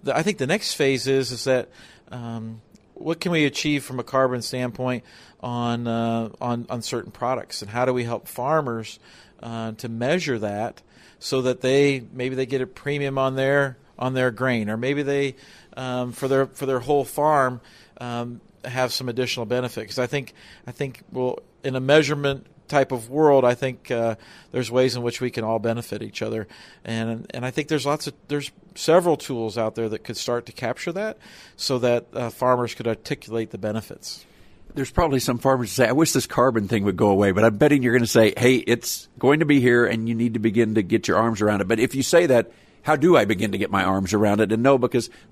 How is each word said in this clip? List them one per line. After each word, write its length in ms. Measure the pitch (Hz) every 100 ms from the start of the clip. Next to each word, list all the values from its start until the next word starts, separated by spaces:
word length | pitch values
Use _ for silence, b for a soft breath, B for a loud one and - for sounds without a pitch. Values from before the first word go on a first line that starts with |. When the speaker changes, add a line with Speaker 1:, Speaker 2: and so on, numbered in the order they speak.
Speaker 1:
the, 140 | - 131
I 60 |
think 160 | 180 190
the 80 | 135
next 280 | 208 -
phase 320 | - 139 131 131
is, 240 | 135 120
is 140 | 123
that, 240 | 135 127 - B B B B
um, 520 | 123 117 113 113 113 _ _ _
what 260 | - 156 165
can 100 | 175
we 140 | 165
achieve 400 | 143 - 151 147
from 160 | - 127
a 20 |
carbon 400 | - 131 135 123
standpoint 640 | - 131 123 120 127 123 - B B B
on, 460 | 123 120 117 117 120
uh, 440 | 117 113 113 110 -
on, 260 | 123 120 117
on 140 | 120
certain 300 | - 120 -
products, 500 | - 123 131 - -
and 80 | 104
how 140 | 117
do 80 | 127
we 100 | 123
help 240 | 117 117 -
farmers, 720 | - 131 160 135 113 110 - b b b b
uh, 300 | 117 113 113
to 180 | 110 120
measure 480 | 113 127 180 151 117
that 420 | 104 101 113 - _ b b b
so 220 | - 131
that 180 | 127 123
they, 420 | 127 135 143 135 117
maybe 220 | 127 127
they 100 | 131
get 160 | 123 131
a 60 | 127
premium 500 | - 143 143 139 135
on 200 | 135 131
their, 400 | 135 143 139 127 b b
on 140 | 127
their 180 | 131 127
grain, 360 | 110 131 117 104
or 80 | 113
maybe 280 | 127 143
they, 320 | 139 139 139 127 B B B -
um, 340 | 127 127 123
for 160 | 117 135
their, 200 | 135 135
for 200 | - 135
their 140 | 131
whole 240 | 117 143
farm, 560 | - - 151 147 127 123 b b b b
um, 400 | 120 120 120 120 _ _
have 280 | 127 127 127
some 160 | - 127
additional 380 | 117 123 127 110
benefit. 400 | 123 123 117 107
'Cause 140 | -
I 80 | 123
think, 260 | 143 127 - B B B
I 60 |
think, 300 | - 139 - -
well, 260 | 127 127 - - _
in 140 | 139 131
a 40 |
measurement 640 | 131 151 143 147 143 139 - _ -
type 260 | 147 135
of 160 | 123 113
world, 360 | 143 151 139
I 100 | 123
think, 360 | 120 135 120 -
uh, 260 | 117 113 110 B B B
there's 200 | 127 113
ways 240 | 127 127
in 80 | 120
which 180 | 120 -
we 80 | 127
can 120 | 117
all 160 | 110 113
benefit 440 | 117 117 - 104
each 180 | 113 -
other, 280 | 110 110 104 B B B
and, 420 | - 113 113 113 -
and 160 | 127 127
I 40 |
think 180 | 139 147
there's 180 | 151 135
lots 200 | 151 147
of, 80 | - -
there's 240 | 147 135 - -
several 420 | - - 175 175 151
tools 400 | - 123 113 107
out 180 | 110
there 140 | 117 110
that 160 | 104
could 140 | - 107
start 280 | - 120 -
to 60 |
capture 400 | - 120 131 175
that, 240 | 180 214 - B B B B
so 220 | - 127
that, 280 | 120 120 -
uh, 160 | 117 117
farmers 460 | - 127 123 117
could 120 | - 117
articulate 640 | 107 - 143 - 113 110
the 80 | 101
benefits. 680 | 107 107 - - - - - b b b b
Speaker 2:
There's 160 | - 131
probably 280 | - 165 135
some 200 | 139 120
farmers 320 | 135 131 107
who 120 | -
say, 60 | 117
"I 40 |
wish 200 | 135 160
this 140 | 131 -
carbon 420 | - 131 113 101
thing 160 | 110
would 120 | 101 90
go 120 | 107
away," 240 | 98 101
but 100 | 95
I'm 140 | 113 104
betting 260 | 151 143
you're 120 | 123
gonna 120 | 123 113
say, 280 | 123 110 -
"Hey, 200 | 120 127
it's 520 | - 117 - - - -
going 220 | 131 151
to 60 | 151
be 140 | 143
here, 260 | 123 120 117
and 200 | 113 113
you 80 |
need 200 | 113 120
to 60 | 113
begin 340 | 110 104 110
to 80 | 107
get 260 | 87 95 -
your 80 | 90
arms 240 | 113 101
around 220 | 104 101
it." 60 | 95
But 120 | 113
if 140 | 123
you 80 | 135
say 240 | - 175 170
that, 260 | 120 - b b b
how 140 | - 151
do 200 | 170 151
I 80 |
begin 280 | 101 98 107
to 60 | 98
get 120 | 101
my 120 | 98
arms 300 | 92 95 95
around 280 | 104 104 104
it? 120 | 104
And 100 | 110
no, 140 | 131 135
because 320 | 123 127 - B B